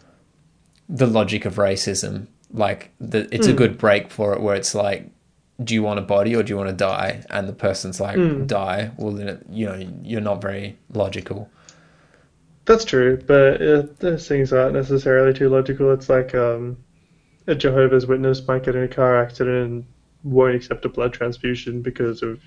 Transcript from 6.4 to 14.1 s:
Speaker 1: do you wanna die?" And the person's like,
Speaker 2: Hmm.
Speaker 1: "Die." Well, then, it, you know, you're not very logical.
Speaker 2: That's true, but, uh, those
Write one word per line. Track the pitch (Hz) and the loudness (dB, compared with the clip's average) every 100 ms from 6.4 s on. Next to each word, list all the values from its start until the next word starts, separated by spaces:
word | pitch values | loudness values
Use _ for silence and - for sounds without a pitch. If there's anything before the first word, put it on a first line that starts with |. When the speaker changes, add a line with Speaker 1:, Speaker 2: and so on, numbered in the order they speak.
Speaker 1:
do | 98 | -2
you | 101 | -4
wanna | 98 | -4
die?" | 92 95 95 95 - - | -2 -2 -2 -4 -6 -10
And | 101 98 | -8 -8
the | |
person's | - 101 95 95 90 | -4 -4 -4 -8 -8
like, | 98 190 | -4 0
Speaker 2:
Hmm. | 170 143 135 | 0 -2 -4
Speaker 1:
"Die." | 104 95 95 110 - | -4 -2 -4 -6 -8
Well, | 107 | -8
then, | 101 101 | -6 -8
it, | 90 - | -10 -12
you | 104 104 | -8 -6
know, | 95 92 90 | -8 -12 -14
you're | 92 110 | -8 -6
not | 104 98 | -4 -4
very | 101 98 104 - - | -6 -8 -10 -14 -10
logical. | 110 98 95 - 101 107 _ - _ _ _ _ _ _ _ _ _ - | -4 -4 -6 -10 -12 -12 _ -20 _ _ _ _ _ _ _ _ _ 2
Speaker 2:
That's | 220 226 | 4 4
true, | 131 127 131 - | 2 4 2 4
but, | 139 135 139 | 6 6 4
uh, | 156 147 143 - | 4 2 2 -4
those | 180 | -2